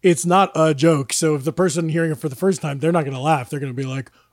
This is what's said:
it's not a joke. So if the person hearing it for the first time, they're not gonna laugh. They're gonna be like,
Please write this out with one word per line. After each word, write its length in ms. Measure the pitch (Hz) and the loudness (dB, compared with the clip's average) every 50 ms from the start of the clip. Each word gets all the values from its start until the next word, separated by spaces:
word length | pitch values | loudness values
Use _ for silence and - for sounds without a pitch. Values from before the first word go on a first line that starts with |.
| - | 2
it's 220 | 185 170 - - | 2 2 2 2
not 260 | 175 175 190 196 - - | 2 4 4 4 2 2
a 180 | 160 160 160 156 | 2 2 2 2
joke. 380 | 135 139 165 160 147 135 - - | 4 4 4 4 4 0 -2 -4
So 200 | - 165 156 151 | -2 0 0 0
if 80 | 143 131 | 0 -2
the 80 | 160 - | -4 -2
person 360 | - 185 180 139 170 170 160 | 0 0 0 0 -2 -4 -2
hearing 240 | 156 170 165 165 156 | -2 -2 -2 -2 -2
it 60 | - | -4
for 100 | - 156 | -6 -8
the 80 | 131 | -6
first 240 | - 180 196 190 - - | -2 0 0 0 0 -2
time, 160 | 151 139 139 | -6 -6 -2
they're 140 | 123 160 175 | -2 0 0
not 120 | 175 151 | 0 0
gonna 140 | 139 135 131 | -2 -4 -4
laugh. 280 | 131 156 160 143 123 - | 0 0 0 0 -2 -6
They're 80 | - 143 | -8 -8
gonna 140 | 139 135 123 | -8 -8 -6
be 120 | 127 139 | -6 -6
like, 260 | 131 131 135 - - _ _ _ _ | -6 -6 -8 -10 -10 _ _ _ _